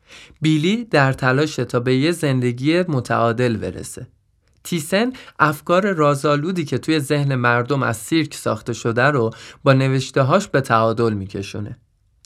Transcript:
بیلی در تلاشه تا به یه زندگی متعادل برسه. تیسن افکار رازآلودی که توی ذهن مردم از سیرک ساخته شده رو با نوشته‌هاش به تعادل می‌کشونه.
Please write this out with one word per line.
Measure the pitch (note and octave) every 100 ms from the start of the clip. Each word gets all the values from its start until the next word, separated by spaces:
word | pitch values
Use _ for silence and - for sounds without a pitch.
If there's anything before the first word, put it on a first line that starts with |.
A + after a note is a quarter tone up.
| _ - - -
بیلی | D#3 D#3 E3+ A#3
در | A#3 D3+ C3+
تلاشه | C3 C3 C3 D3+ C#3
تا | A#2+ B2
به | A#2+ C3
یه | D#3
زندگی | E3+ C#3+ B2+ B2 B2 C#3+ E3+
متعادل | F3+ C3+ A#2+ A2+ A#2 A2+ B2 G#2+
برسه. | F2+ - - - C3 _ _ _ _ _
تیسن | - E3+ C#3+ F#3+ B3 B3+ - -
افکار | D3+ D3+ - F3 G3+
رازآلودی | E3 D3 C#3 D3+ D3 D#3+ F3+
که | D3 B2
توی | D#3 D#3+
ذهن | C#3 D3 C#3
مردم | C3 A#2+ A#2+ A#2+ C#3
از | A#2 A2+
سیرک | - E3 C#3+
ساخته | - A#2+ G#2+ -
شده | A2+ A#2+ A2+
رو | C#3 C#3 A2 - - -
با | C#3
نوشته‌هاش | C3 C3+ C3 B2+ D3 C3 F#3+ G3+
به | C#3+
تعادل | C3 A2+ A2+ A2+ A#2
می‌کشونه. | G2+ F#2+ G2 G2 G#2 G#2+ B2 _ _ _ _